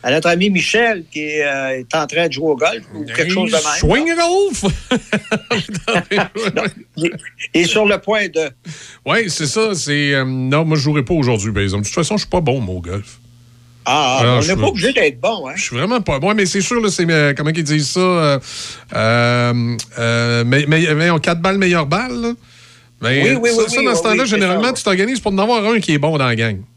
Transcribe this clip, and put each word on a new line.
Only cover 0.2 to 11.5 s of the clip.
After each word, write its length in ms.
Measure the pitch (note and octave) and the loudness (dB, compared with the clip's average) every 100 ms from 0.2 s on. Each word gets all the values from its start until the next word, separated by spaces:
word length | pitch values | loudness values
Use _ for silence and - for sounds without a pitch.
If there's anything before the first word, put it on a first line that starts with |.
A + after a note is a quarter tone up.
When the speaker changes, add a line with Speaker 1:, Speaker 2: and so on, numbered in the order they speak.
| E3+ | 2
Speaker 1:
ami 180 | F3 G3+ | 2 2
Michel, 560 | F#3 D#3+ A3 A#3 G#3 D#3 | 2 0 2 2 0 -6
qui 80 | D3+ | -10
est, 200 | D3+ D3+ | -6 -2
euh, 360 | C#3+ C#3 C3+ C3 | -2 -2 -4 -6
est 140 | A#2+ | -4
en 120 | D#3+ D3 | -4 -2
train 220 | D#3 E3+ | -2 -2
de 40 | |
jouer 140 | C3 D#3+ | -2 -2
au 40 | C3+ | 2
golf 260 | D#3+ A3+ - | 0 -2 -12
ou 100 | - | -14
quelque 200 | - E3 | -8 -4
Speaker 2:
Hey, 60 | E3 | -2
Speaker 1:
chose 200 | - A3 | 0 0
de 60 | D#3+ | 0
même. 200 | D3+ D3 | 0 0
Speaker 2:
swing 360 | D3 A#3+ E4 E4+ | 2 2 2 0
golf ! 480 | E4+ F#4 G4+ B3 | 2 2 0 0
<laughs> 1900 | G3 - - B3 - G#3+ - A3 - A#3 - G3 F#3 G3 - G#3 F#3 G3 - - | -2 -2 -2 -4 -2 -6 -4 -6 -4 -6 -4 -8 -2 -4 -2 -2 -2 -4 -4 -4
Speaker 1:
Non, 60 | F#3 - - - | -6 -8 -18 -4
il 100 | E3 | -4
est, 60 | - - _ - | -4 -16 _ -4
il 60 | E3 | 0
est 40 | F3 | 2
sur 180 | G#3+ | 2
le 140 | G#3 G3 | 2 0
point 300 | - G#3+ G3 | 0 -2 -2
de. 200 | D#3+ D3+ - - D3+ - - | -2 -4 -8 -18 -18 -18 -12
Speaker 2:
Ouais, 240 | - G3 G#3+ | -2 0 0
c'est 180 | - D3 | -2 -2
ça. 280 | A3 A3 | 0 -2
C'est, 400 | F#3 D3 D3 C#3+ | -2 -2 0 0
euh, 100 | C#3 | 0
non, 400 | C3 C3 C3 C#3+ | 0 -2 0 2
moi, 140 | D#3+ D#3 | 2 2
je 40 | |
jouerai 220 | C3+ D3 | 2 0
pas 80 | B2+ | 0
aujourd'hui, 400 | E3+ B2+ A2+ G#2 | 0 2 0 0